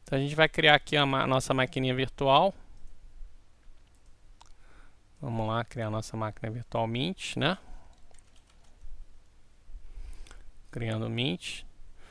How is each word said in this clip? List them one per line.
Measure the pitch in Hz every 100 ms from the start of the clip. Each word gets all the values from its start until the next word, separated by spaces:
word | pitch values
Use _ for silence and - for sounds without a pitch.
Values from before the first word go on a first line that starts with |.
Então | - 139
a |
gente | 139
vai | 151 156
criar | - 156 147
aqui | - 147
a |
ma-, | 139 135 131
nossa | 131 -
maquininha | 135 127 131 131
virtual. | 127 131 - 139 139 190 - - - - - - - - - - - - - - - - - - - - - - - - - - -
Vamos | 139 113 110
lá, | 113
criar | 117 123 110
a |
nossa | 110 107 110
máquina | 110 110 117
virtual | 117 113 117 113
Mint, | 120 156 190 - -
né? | 135 190 - - - - - - - - - - - - - - - - - - - - - - - - - - - - - - -
Criando | 120 113 110
o | 113
Mint. | 113 135 180 - - - - - - -